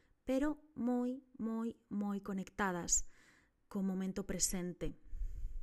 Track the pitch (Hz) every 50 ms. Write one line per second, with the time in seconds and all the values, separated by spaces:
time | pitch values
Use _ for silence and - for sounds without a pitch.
0 | _ _ _ _ _ - 254 269 285 302 294 - - - _ - 226 240 247 247
1 | 247 247 254 269 - - - - 214 226 226 226 226 233 220 - _ _ 196 202
2 | 208 202 202 196 196 208 196 190 185 - - - 208 190 180 175 170 190 - -
3 | - - - - - - - - _ _ _ _ _ _ - 202 190 196 185 185
4 | 190 190 185 208 196 - 190 175 - - - 185 175 180 165 - 170 156 - -
5 | - - - - - - - - - - - -